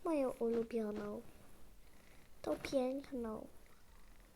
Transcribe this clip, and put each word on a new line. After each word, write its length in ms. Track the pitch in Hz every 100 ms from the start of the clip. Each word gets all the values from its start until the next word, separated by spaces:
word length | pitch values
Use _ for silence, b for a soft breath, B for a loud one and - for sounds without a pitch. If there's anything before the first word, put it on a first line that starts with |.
Moją 260 | 349 302 254
ulubioną. 920 | - 233 233 226 233 214 214 208 214 - - - - - - - B B B B -
Tą 140 | - 311
piękną. 920 | - 277 254 269 277 254 226 220 - - - - - - - - -